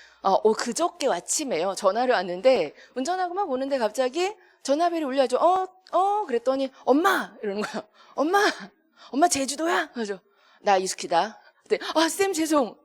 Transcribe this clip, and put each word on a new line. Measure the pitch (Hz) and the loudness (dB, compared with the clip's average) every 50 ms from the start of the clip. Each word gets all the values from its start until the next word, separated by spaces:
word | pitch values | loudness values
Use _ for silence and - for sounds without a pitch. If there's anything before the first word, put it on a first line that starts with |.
| - - _ _ - | -20 -20 _ _ 0
어, | 196 190 - | 2 2 4
어, | - 214 220 | 4 4 2
그저께 | - - 240 220 - 330 349 - - - | 2 -2 -6 -2 -2 -2 -2 -2 -2 -2
아침에요. | 233 180 175 175 - - - 302 254 196 151 175 196 185 | -2 -2 -2 -2 -4 -4 -4 -2 -2 -2 -2 -2 -2 -4
전화를 | - 208 190 196 226 254 254 233 | 0 0 2 2 2 2 2 2
왔는데 | 190 185 180 175 185 196 262 262 214 160 139 - - - - _ | 0 0 -2 -6 2 4 4 4 4 0 -4 -6 -14 -20 -12 _
운전하고 | 254 262 302 359 370 370 349 349 | -6 -4 -4 -2 -2 -4 -4 -4
막 | 392 415 320 | -4 -4 -4
오는데 | 254 254 269 277 277 | -4 -4 -4 -4 -2
갑자기 | 262 226 208 214 262 254 254 247 339 359 392 427 - _ _ _ _ | -2 -2 -2 0 -2 -2 -2 0 -2 -4 -4 -4 -8 _ _ _ _
전화벨이 | _ - 277 302 349 349 339 330 311 | _ -2 0 2 2 0 0 -2 -4
울려죠. | 262 262 277 262 233 247 | -2 0 0 0 0 2
"어, | - 294 339 370 381 370 370 - _ _ - | 2 4 2 2 2 -2 -6 -10 _ _ -4
어?" | - 339 381 403 403 427 415 | 0 0 2 2 0 -2 -2
그랬더니 | 302 240 233 - 254 262 277 269 262 - - - | -4 -4 -2 0 0 0 0 -4 -6 -8 -6 0
"엄마!" | - 254 294 359 392 370 - 208 185 - - | 2 2 4 4 2 2 0 -2 -6 -10 -8
이러는 | - 208 196 208 | -8 -6 -4 -4
거야. | 208 - - 208 - - _ _ - - - | -6 -6 -8 -10 -12 -12 _ _ -20 -12 -4
"엄마! | - 277 330 381 403 415 339 - - 202 - _ _ _ _ _ _ - - | -2 0 2 2 2 2 2 0 -4 -12 -18 _ _ _ _ _ _ -16 -6
엄마 | - 269 339 349 | 0 2 2 2
제주도야?" | - 285 269 233 285 277 320 339 359 370 320 285 | 2 0 -2 -4 -4 -4 -2 -2 -2 -2 -4 -6
그래서 | - 247 220 202 196 180 _ _ _ _ _ _ _ _ | -8 -8 -8 -8 -8 -12 _ _ _ _ _ _ _ _
"나 | - 202 196 190 | 0 2 2 2
이스키다." | 190 185 - - - 165 175 165 190 220 220 - _ - _ _ | 2 -2 -6 -8 -6 0 0 0 0 0 -6 -14 _ -20 _ _
그때 | _ _ 427 - - - - | _ _ -2 -2 -2 -2 2
"아, | 311 330 320 | 2 2 2
쌤 | - - 392 392 | 2 0 -2 -2
죄송." | 381 311 320 294 311 294 247 196 - - | 0 -2 0 2 2 2 2 0 -4 -14